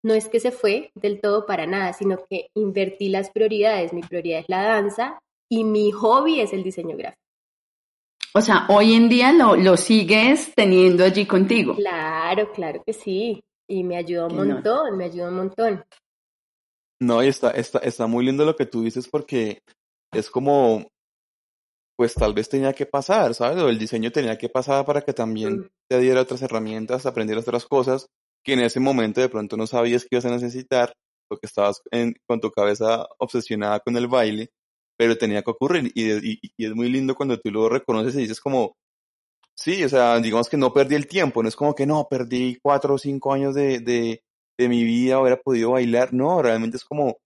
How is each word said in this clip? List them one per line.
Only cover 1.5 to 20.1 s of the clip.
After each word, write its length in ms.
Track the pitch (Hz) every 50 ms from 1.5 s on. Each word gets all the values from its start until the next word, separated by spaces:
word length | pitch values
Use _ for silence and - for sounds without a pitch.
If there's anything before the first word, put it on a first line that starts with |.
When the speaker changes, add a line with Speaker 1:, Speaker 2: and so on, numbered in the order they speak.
| 196 175 160
Speaker 1:
nada, 260 | 165 190 196 190 180 170
sino 240 | - 202 196 190 185 - _
que 180 | 196 175 - - _
invertí 540 | 214 214 196 190 202 190 190 196 - 202 196
las 220 | 190 190 196 -
prioridades. 640 | _ 214 220 208 220 208 208 220 214 190 170 170 175
Mi 80 | 175
prioridad 380 | 165 - 175 175 165 170 165 160
es 100 | 165 -
la 140 | 185 185 196
danza 560 | 214 226 208 202 202 202 - 240 277 302 - _ _ _ _ _ _
y 120 | 233 226 220
mi 280 | 220 214 214 208 208
hobby 480 | 202 202 220 220 240 269 294 320 320 277
es 140 | 214 202 -
el 100 | 196 185
diseño 320 | 190 185 - 165 165 151
gráfico. 240 | - - - - _ _ _ _ _ _ _ _ _ _ _ _ _ _ _ _ _ _ _ _ _ - - _
Speaker 2:
O 60 | 208
sea, 240 | 214 226 202 170 - -
hoy 240 | 202 208 208 226 226
en 160 | 233 233 233
día 240 | 240 240 247 262 311
lo, 220 | 339 262 220 196
lo 200 | - 185 190 180
sigues 800 | 170 - - 226 220 190 165 214 220 226 254 285 294 - - -
teniendo 480 | - 208 190 185 185 185 180 180 175 185
allí 220 | 190 190 208 202
contigo. 500 | 202 208 185 190 190 233 226 175 127 -
Speaker 1:
Claro, 760 | 208 202 190 175 165 156 156 160 160 160 170 185 208 214 208
claro 320 | - - 175 156 143 - -
que 80 | - 214
sí. 480 | - - 202 185 190 220 233 208 - _ _ _ _ _
Y 160 | - 208 185 180
me 140 | 180 175
ayudó 300 | 175 170 165 175 170 165
un 20 | 170
Speaker 2:
Qué 40 | -
nota. 160 | - 190 196 196
Speaker 1:
montón, 440 | - - 208 240 285 320 254 202
me 80 | 185 180
ayudó 240 | 175 170 175 175 175
un 60 | 180
montón. 480 | 185 185 196 190 - 226 226 202 170 - _ _ _ _ _ _ _ _ _ _ _ _ _ _ _ _ _ _ _ _ _ _ _
Speaker 3:
No, 220 | 127 120 117 113 127
y 40 |
está, 240 | 139 - - - 117
está, 280 | - - 117 - - 131
está 280 | - 120 - - 117
muy 180 | 113 117 120 127
lindo 200 | 131 135 139 151
lo 100 | 160 156
que 100 | - 135
tú 180 | - - 117 113
dices 240 | 117 113 123 123
porque 520 | - - 151 147 - 143 123 110 104 104 - _ _ _ _ _ _ _ _ _ _